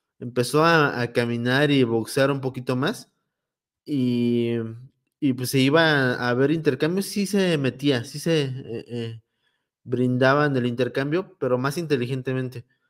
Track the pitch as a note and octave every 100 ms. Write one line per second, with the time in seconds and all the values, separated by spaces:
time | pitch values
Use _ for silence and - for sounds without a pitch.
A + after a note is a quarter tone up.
0 | _ - B2 B2 A#2+ D3+ E3 E3 C#3+ G#2
1 | A#2+ B2 A#2+ A#2+ B2 C3 D3 C#3 A#2+ A2+
2 | G#2+ C#3 C3+ C#3 B2+ B2+ B2 B2+ D3+ -
3 | - _ _ _ _ _ _ _ - C#3+
4 | B2 A#2+ A#2+ A#2+ A#2 A#2 A2+ A2+ C3 _
5 | _ - C#3+ B2 B2 C3+ C3+ D#3+ D#3+ C#3+
6 | B2+ - B2 B2 C#3 E3 D3+ B2+ D#3 F#3
7 | F#3+ G#3 F#3+ G3+ F#3 D#3 C3 A#2+ C#3+ B2
8 | A2 D3 E3+ D#3+ C3+ C3 C#3 A2+ - A#2+
9 | A2+ A2+ _ _ _ _ _ _ A#2+ B2
10 | B2+ B2 C3 C#3+ D3 C3 A#2+ A#2+ A#2+ C3+
11 | C#3 E3+ F#3+ - B2+ B2 C3+ F3 D#3+ C3+
12 | A#2+ C3 B2+ C3 B2+ B2 - _